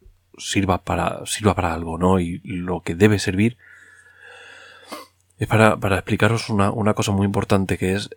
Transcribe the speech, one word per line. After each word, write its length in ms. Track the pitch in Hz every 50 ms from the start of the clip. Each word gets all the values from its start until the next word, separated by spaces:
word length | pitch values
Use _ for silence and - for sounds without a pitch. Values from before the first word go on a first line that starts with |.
| _ - _ _ _ _ _ -
sirva 460 | - - - 107 95 92 90 85 -
para, 420 | - 90 85 85 87 - - -
sirva 280 | - - - 104 107 90
para 200 | 92 87 85 80
algo, 240 | 80 85 82 82 82
¿no? 220 | 90 92 95 95
Y 200 | 87 85 87 - -
lo 360 | - 98 90 90 90 90 85
que 140 | - - 85
debe 240 | 85 101 107 107 95
servir 380 | - - 92 92 104 117 120 _ _ - - - - - - - - _ _ _ - - - - - - - - - - - - - - - - - - _ _ _ _ _ -
es 100 | 120 -
para, 300 | 120 110 110 107 98 -
para 180 | - 101 98
explicaros 540 | 90 - - 107 92 110 104 117 113 - -
una, 220 | 110 101 101 101
una 220 | - 117 107 104 107
cosa 180 | - - -
muy 140 | 101 98 101
importante 520 | 101 98 98 95 - 107 98 95 87 98 -
que 160 | 95 92 95
es, 160 | 101 107 - -